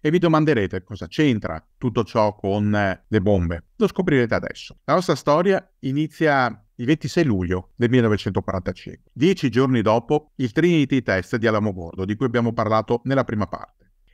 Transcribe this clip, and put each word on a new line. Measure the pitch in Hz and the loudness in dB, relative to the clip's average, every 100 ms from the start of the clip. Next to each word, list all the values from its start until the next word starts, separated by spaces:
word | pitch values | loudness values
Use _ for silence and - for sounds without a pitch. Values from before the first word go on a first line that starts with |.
e | 151 | 0
vi | 170 | 2
domanderete | 170 156 156 123 95 95 | 4 2 4 2 0 -4
cosa | - 101 90 | -10 -14 -10
c'entra | - 151 110 92 80 _ - | 0 2 2 -2 -10 _ -8
tutto | 127 117 | -6 -2
ciò | 110 120 107 98 | -2 0 0 0
con, | 98 104 104 104 | -2 0 0 0
eh, | 101 90 - | 0 -2 -2
le | 107 | 0
bombe. | 95 101 85 85 - - | 4 2 2 -4 -10 -2
Lo | 208 | -2
scoprirete | - 185 139 117 92 | 0 0 2 2 0
adesso. | - - - - | -4 -12 -18 -14
La | - 160 | -2 -2
nostra | 180 147 | 0 -2
storia | - 147 185 190 - _ | 0 2 2 0 -2 _
inizia | 139 139 156 - 156 139 123 107 _ - | -6 -4 -4 0 0 2 0 -4 _ -8
il | 120 | -2
ventisei | 156 139 - | -2 0 0
luglio | 160 98 87 90 - - | 0 0 0 -4 -6 -2
del | 120 | 2
millenovecentoquarantacinque, | 127 113 104 - 95 95 92 90 92 - - _ | 4 4 0 -2 -4 -4 -6 -6 -10 -12 -20 _
dieci | - 156 190 139 | 0 0 2 0
giorni | 113 131 123 | 2 2 2
dopo | 104 113 - 151 - - | 2 0 0 -4 -4 -6
il | 127 | -4
Trinity | 160 175 165 135 135 | 0 2 2 2 0
Test | 117 95 90 123 | 0 -2 -2 -2
di | 110 | 0
Alamogordo, | 107 107 92 85 95 | 2 0 -4 -10 -8
di | 95 107 | -6 -2
cui | 131 | -2
abbiamo | 120 117 | 0 -2
parlato | 117 107 110 110 120 127 | -2 0 0 0 -2 0
nella | 135 | -2
prima | 123 107 101 | 0 -2 -4
parte, | - - _ _ _ _ | -8 -14 _ _ _ _